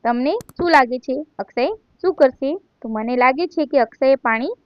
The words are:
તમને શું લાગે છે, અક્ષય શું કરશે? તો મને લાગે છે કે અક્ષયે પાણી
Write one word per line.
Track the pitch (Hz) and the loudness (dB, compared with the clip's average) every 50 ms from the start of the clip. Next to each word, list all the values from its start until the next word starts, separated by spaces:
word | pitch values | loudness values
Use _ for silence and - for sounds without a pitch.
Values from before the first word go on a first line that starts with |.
| _ | _
તમને | 233 240 240 247 285 370 466 494 _ - | -2 -2 0 0 -2 -2 -4 -6 _ -8
શું | - 359 349 | -4 -2 4
લાગે | 320 294 262 233 247 254 | 4 4 4 2 -2 -8
છે, | - - 254 277 311 _ _ - | -4 -6 -6 -6 -6 _ _ -12
અક્ષય | 196 _ _ - 247 320 440 440 _ _ _ _ | -12 _ _ -4 -2 -2 -4 -8 _ _ _ _
શું | - 359 320 | -4 -4 2
કરશે? | - 302 262 254 _ 277 269 311 381 _ _ _ _ - | 4 2 2 2 _ -6 -6 -6 -6 _ _ _ _ -12
તો | 233 | -8
મને | 220 214 220 233 247 | -6 -6 -4 -4 0
લાગે | 247 247 254 269 277 349 | 2 2 2 2 0 -4
છે | 330 - 330 302 | -4 -2 -4 -4
કે | 262 - 277 | 0 2 0
અક્ષયે | 233 220 - _ 277 262 269 | 0 0 -2 _ 2 2 2
પાણી | 269 _ 240 226 226 247 330 480 _ _ | 2 _ -2 -2 -2 -4 -6 -8 _ _